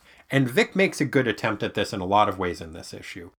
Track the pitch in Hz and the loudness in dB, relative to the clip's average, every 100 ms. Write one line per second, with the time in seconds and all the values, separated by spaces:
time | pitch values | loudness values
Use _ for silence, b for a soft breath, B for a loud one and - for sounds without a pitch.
0 | b b b 135 127 131 226 185 190 - | b b b 0 2 2 0 2 0 2
1 | 151 139 120 104 113 104 110 - 98 107 | 0 2 2 0 -2 -2 -4 -2 -2 -2
2 | 92 101 104 95 90 82 82 80 - - | 2 4 4 2 -4 -4 -10 -14 -14 -16
3 | - - 92 | -14 -16 -16